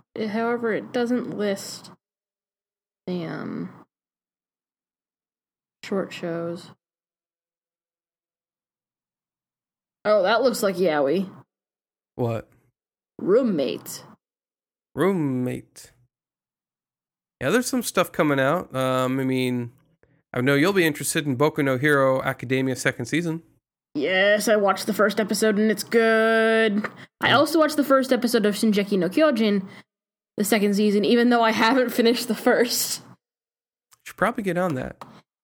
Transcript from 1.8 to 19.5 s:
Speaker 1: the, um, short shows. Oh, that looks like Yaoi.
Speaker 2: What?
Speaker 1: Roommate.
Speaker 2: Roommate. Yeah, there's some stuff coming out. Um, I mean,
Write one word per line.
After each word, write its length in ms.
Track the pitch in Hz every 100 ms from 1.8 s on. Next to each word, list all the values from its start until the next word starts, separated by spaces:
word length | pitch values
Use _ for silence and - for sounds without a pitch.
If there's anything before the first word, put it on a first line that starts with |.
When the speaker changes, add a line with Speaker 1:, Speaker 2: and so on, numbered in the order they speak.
| - - _ _ _ _ _ _ _ _ _ _ -
Speaker 1:
the, 160 | 180 160
um, 600 | 156 87 85 170 - - _ _ _ _ _ _ _ _ _ _ _ _ _ _ _ _ _ _ _
short 280 | - 196 190
shows. 600 | - 175 165 170 170 - - _ _ _ _ _ _ _ _ _ _ _ _ _ _ _ _ _ _ _ _ _ _ _ _ _ _ _ _ _ _ _ _
Oh, 180 | - 214
that 200 | 185 226
looks 180 | 262 202
like 140 | 202 175
Yaoi. 540 | 185 151 135 170 190 - - _ _ _ _ _ _ -
Speaker 2:
What? 340 | 120 110 - _ _ _ _ _ _ -
Speaker 1:
Roommate. 840 | - 214 254 165 135 80 - - - - _ _ _ _ _ _ _
Speaker 2:
Roommate. 1000 | - 170 190 147 127 127 127 - - - _ _ _ _ _ _ _ _ _ _ _ _ _ _ _
Yeah, 80 | 127
there's 180 | 214 247
some 160 | 254
stuff 280 | - - 170
coming 280 | - 156 139
out. 340 | 135 170 - 131
Um, 440 | 131 127 127 131
I 40 |
mean, 480 | 131 131 127